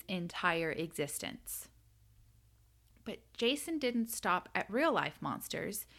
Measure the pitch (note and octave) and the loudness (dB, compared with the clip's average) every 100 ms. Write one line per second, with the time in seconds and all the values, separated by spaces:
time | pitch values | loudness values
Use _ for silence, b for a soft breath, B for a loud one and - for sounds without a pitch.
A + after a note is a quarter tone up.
0 | - F#3 F3 - F3+ E3 E3 D3 E3 - | -2 -2 -2 0 2 4 2 0 -2 -2
1 | C#3 - - - - - - - - - | -2 -2 -6 -8 -10 -10 -10 -18 -20 -20
2 | - - - - - _ - - _ - | -20 -20 -20 -20 -20 _ -20 -20 _ -16
3 | - - - - A#3 C#4+ E4+ D#4+ B3 A#3+ | -12 -12 -12 0 2 2 0 0 2 2
4 | A3+ - G3 F3 - F#3+ - A3 D#4+ G3+ | 0 0 2 2 2 -2 0 2 4 4
5 | C#3+ - D3 - - - - G#3 - | 2 -2 -4 -4 -4 -4 -4 -6 -8